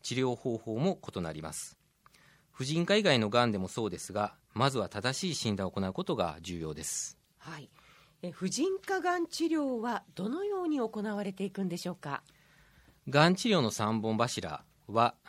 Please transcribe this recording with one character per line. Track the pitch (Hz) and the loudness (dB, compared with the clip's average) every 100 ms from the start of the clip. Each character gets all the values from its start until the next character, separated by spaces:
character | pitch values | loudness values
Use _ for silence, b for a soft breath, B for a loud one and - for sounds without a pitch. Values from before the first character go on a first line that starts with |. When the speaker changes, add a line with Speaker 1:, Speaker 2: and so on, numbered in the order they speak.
Speaker 1:
治 | - | -6
療 | 123 127 120 | 0 0 0
方 | 131 113 | -4 -4
法 | - 110 | -4 -2
も | 175 180 - 98 | -2 -2 -6 -6
異 | |
な | 82 | -6
り | 78 | -6
ま | 78 | -10
す。 | - - - _ _ _ b b b b | -10 -12 -16 _ _ _ b b b b
婦 | - | -8
人 | 135 160 175 | -2 0 4
科 | 202 | 4
以 | |
外 | 202 131 | 6 4
の | 107 | 4
が | 120 120 | 4 4
ん | |
で | 101 | 2
も | 92 | -2
そ | - 110 | -4 -4
う | |
で | 87 | -4
す | - | -6
が、 | 98 104 - _ | -4 -4 -6 _
ま | 107 135 | 0 0
ず | 131 | 0
は | 92 | -4
正 | 104 120 135 185 | -4 -4 -2 -4
し | |
い | 151 | -2
診 | 117 98 | -2 -2
断 | 92 | -2
を | |
行 | 98 | -2
う | 95 | -4
こ | 95 | -2
と | 104 135 | -2 0
が | 87 78 | 0 -2
重 | 82 87 | -8 -6
要 | 80 76 | -6 -6
で | |
す。 | 78 - - - _ _ | -8 -6 -8 -12 _ _
Speaker 2:
は | - 156 | -16 -16
い。 | - b b b b b | -16 b b b b b
え、 | 180 | -12
婦 | - 185 | -6 -4
人 | 208 359 381 | 0 0 0
科 | - 381 | -2 -2
が | 349 359 | 0 0
ん | 339 | -2
治 | - 320 | -2 0
療 | 320 277 247 | 0 0 -2
は | 233 220 - | -2 -4 -6
ど | - 202 | -6 -4
の | 311 415 | -2 -2
よ | 392 | -2
う | 359 | 0
に | 294 | 0
行 | 226 | 0
わ | 220 208 208 | -2 -4 -4
れ | 202 | -4
て | 190 | -4
い | 190 | -6
く | 196 | -2
ん | 190 | -2
で | 175 | -2
し | 180 | -6
ょ | |
う | 170 | -8
か？ | 147 139 _ b b b b b b b - | -6 -8 _ b b b b b b b 2
Speaker 1:
が | 139 160 | 6 8
ん | 185 | 6
治 | 240 | 4
療 | 185 | 4
の | 113 | 4
三 | - 107 113 | 2 0 2
本 | 110 110 | 0 2
柱 | 120 - 90 76 - _ - | 0 0 -6 -8 -12 _ -2
は、 | 107 120 - | 4 4 2